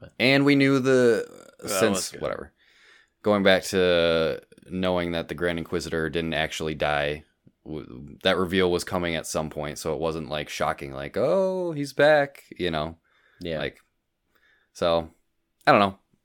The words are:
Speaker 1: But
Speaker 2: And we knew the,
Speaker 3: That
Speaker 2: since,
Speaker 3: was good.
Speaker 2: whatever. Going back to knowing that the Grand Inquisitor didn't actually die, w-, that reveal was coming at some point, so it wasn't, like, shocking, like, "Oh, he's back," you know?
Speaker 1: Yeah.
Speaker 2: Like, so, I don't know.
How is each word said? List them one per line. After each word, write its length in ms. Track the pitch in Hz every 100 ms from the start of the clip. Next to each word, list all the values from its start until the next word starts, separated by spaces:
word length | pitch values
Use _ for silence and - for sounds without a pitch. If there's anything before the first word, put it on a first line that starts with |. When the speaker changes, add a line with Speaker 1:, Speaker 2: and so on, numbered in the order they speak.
Speaker 1:
But 140 | - -
Speaker 2:
And 260 | 123 139 139
we 100 | 139
knew 220 | 135 139
the, 480 | 131 131 123 104 - 50 - -
Speaker 3:
That 80 | -
Speaker 2:
since, 220 | 95 110 95
Speaker 3:
was 140 | -
good. 80 | -
Speaker 2:
whatever. 300 | 71 50 - _ _ _ _ _ _ _
Going 200 | 104 101
back 200 | 98 92
to 760 | - 98 90 85 85 82 80 64 _ - -
knowing 420 | 92 92 90 85
that 160 | 82 82
the 60 |
Grand 240 | 80 87 85
Inquisitor 500 | 78 90 78 82 80
didn't 240 | 85 82
actually 400 | 76 78 - 78
die, 500 | 76 76 73 73 76 - _ _ _
w-, 520 | - 76 - 62 71 -
that 140 | - 92
reveal 340 | 92 95 92
was 120 | 87
coming 300 | - 95 85
at 120 | 82 -
some 240 | 85 78
point, 280 | 78 73 73
so 140 | 82
it 60 | 71
wasn't, 280 | 82 80 67
like, 200 | 76 76
shocking, 440 | - 78 78 69
like, 240 | 67 71 95
"Oh, 560 | 131 190 190 185 175
he's 200 | 151 143
back," 520 | - 147 151 139 - - -
you 140 | 87
know? 260 | 78 80 82 _ _ _ _
Speaker 1:
Yeah. 180 | 87 78
Speaker 2:
Like, 200 | 71 - _ _ _ _ _ _ _ _ _
so, 380 | - 87 82 80 _ _ _ _ _ -
I 60 |
don't 80 | 123
know. 180 | 98 98 _ _